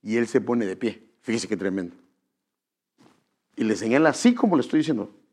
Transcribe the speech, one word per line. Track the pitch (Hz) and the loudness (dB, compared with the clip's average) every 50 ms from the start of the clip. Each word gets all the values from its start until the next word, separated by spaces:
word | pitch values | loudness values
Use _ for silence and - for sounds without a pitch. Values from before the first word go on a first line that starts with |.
y | - 104 110 | -4 -2 -2
él | 117 120 | -2 -2
se | 113 - 127 | 2 0 0
pone | 101 113 120 120 110 | 0 2 -2 -2 -2
de | 95 95 | -4 -4
pie. | - 127 110 104 - - _ _ _ | -4 -4 -6 -6 -6 -20 _ _ _
Fíjese | _ - 113 117 - | _ -4 -4 -4 -2
qué | - 107 | -4 -6
tremendo. | 85 98 98 95 98 92 87 87 - _ _ _ _ _ _ _ _ _ _ _ _ _ _ _ _ _ _ _ _ - - _ _ _ _ _ _ _ _ _ | -4 -2 -4 -2 -4 -6 -8 -12 -18 _ _ _ _ _ _ _ _ _ _ _ _ _ _ _ _ _ _ _ _ -20 -20 _ _ _ _ _ _ _ _ _
Y | - 113 | -4 -2
le | 107 110 | -2 0
señala | - 107 113 120 139 160 151 | -2 0 0 2 4 4 4
así | 135 - - 247 240 | 2 4 4 2 4
como | 240 - 214 175 | 4 2 2 2
le | 135 | 2
estoy | 120 - - 156 | 0 2 0 0
diciendo | 147 151 143 107 101 - - _ _ _ | 0 0 -2 -4 -4 -8 -12 _ _ _